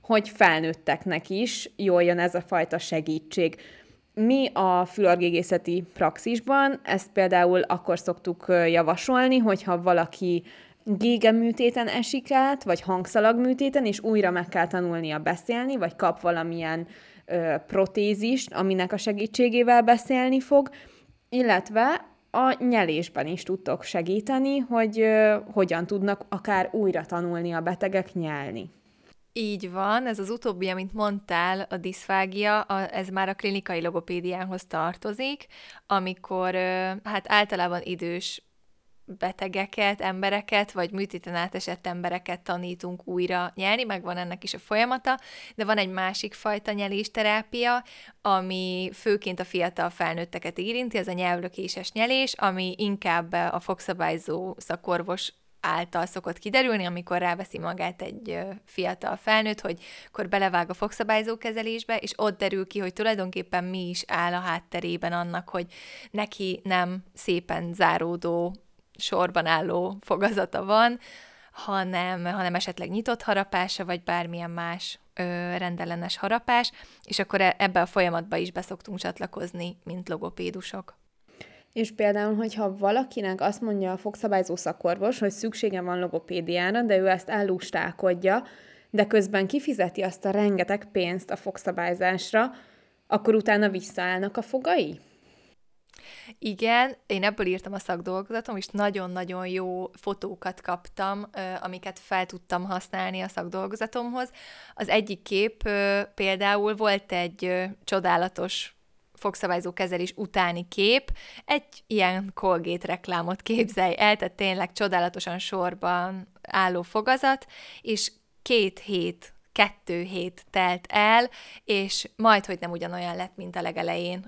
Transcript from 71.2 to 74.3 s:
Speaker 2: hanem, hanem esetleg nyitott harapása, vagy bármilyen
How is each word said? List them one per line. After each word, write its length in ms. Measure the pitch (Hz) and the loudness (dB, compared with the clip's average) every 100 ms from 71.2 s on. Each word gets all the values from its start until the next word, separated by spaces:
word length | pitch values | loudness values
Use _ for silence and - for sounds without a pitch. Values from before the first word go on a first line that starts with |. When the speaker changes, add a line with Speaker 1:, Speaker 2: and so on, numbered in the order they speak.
| - - - | -20 -20 -20
Speaker 2:
hanem, 760 | - - 196 185 180 180 185 175 | -14 -4 -2 0 -2 -2 -2 -4
hanem 300 | 202 180 175 | -2 -2 -2
esetleg 340 | 190 180 170 | -4 -6 -4
nyitott 320 | 202 233 233 | -4 -2 -2
harapása, 640 | - 196 196 185 185 - 180 | 0 0 2 -2 -2 -4 -6
vagy 180 | 175 | -6
bármilyen 460 | 180 175 170 | -2 -2 -2